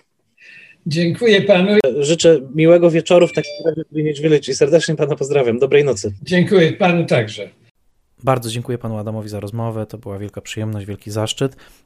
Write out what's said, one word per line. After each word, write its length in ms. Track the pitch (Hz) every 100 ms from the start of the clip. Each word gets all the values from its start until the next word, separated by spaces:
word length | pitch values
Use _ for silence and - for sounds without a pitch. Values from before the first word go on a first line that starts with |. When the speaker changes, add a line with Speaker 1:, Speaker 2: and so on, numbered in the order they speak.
| _ _ _ _ _ - - _ -
Speaker 1:
Dziękuję 560 | 151 170 170 233 202
panu. 360 | 196 185 190 208 - -
Speaker 2:
Życzę 400 | 143 165 165 156 131 151
miłego 360 | 160 175 170
wieczoru 360 | 160 156 180 175
w 60 |
takim 320 | - - - 160
razie 160 | 156 160
w 40 |
Greenwich 280 | 151 151 143
Village 300 | 156 151 135
i 40 | 135
serdecznie 400 | 143 160 156 156
pana 200 | 147 147
pozdrawiam. 440 | 135 143 120 113
Dobrej 240 | 135 143
nocy. 300 | 143 113 107 98
Speaker 1:
Dziękuję 500 | 139 180 170 196 160
panu 320 | - 185 175 151
także. 440 | 147 107 - 95 _ _ _ _ _ _ _
Speaker 2:
Bardzo 260 | 127 127 117
dziękuję 280 | 113 120 120
panu 200 | 113 110
Adamowi 320 | 107 110 107
za 100 | 104
rozmowę. 460 | 101 117 117 110 107
To 120 | 104
była 200 | 107 98
wielka 240 | 101 -
przyjemność, 440 | - - 110 107 101
wielki 260 | 98 -
zaszczyt. 440 | 104 107 - 139 131 - _